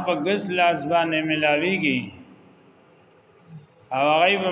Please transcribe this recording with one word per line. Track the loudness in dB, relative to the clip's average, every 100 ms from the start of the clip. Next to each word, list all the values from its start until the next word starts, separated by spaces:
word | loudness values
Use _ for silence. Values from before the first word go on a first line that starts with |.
| 0
په | -2 -2
ګس | -2 -2 2
لاس | 2 2 0
باندې | 0 2 -2 -2
ملاویږي | 0 2 2 0 -2 -2 -2 -6 -14 -20 -20 -20 _ _ _ _ _ _ _ _ _ -20 -20 -20 _ -8
او | -2 2
هغوی | 4 2 2
به | -2